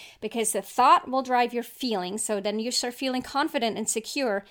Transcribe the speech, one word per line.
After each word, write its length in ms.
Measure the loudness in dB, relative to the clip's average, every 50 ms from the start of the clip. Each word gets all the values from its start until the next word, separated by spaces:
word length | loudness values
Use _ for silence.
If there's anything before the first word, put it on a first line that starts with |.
| -20 -20 -12 _
because 320 | -8 -4 -2 -2 -2 0
the 80 | 0 -2
thought 480 | -4 -2 2 6 8 8 8 6 4 0
will 140 | -2 -2
drive 320 | 0 2 2 2 2 2 0
your 80 | -4
feelings. 600 | -6 -6 -8 -6 -4 -2 -2 -2 -2 -4 -4 -4
So 160 | -2 -2 -2 -2
then 200 | -2 -2 -2 -2
you 120 | -2 -2
start 220 | -2 -2 -2 -4
feeling 300 | -4 -4 -2 -2 -2 -2
confident 560 | -4 -2 0 0 0 0 0 0 0 0 -2 -2
and 100 | -2 -2
secure, 560 | -2 -2 -4 -4 -4 -2 0 0 0 -2 -4 -8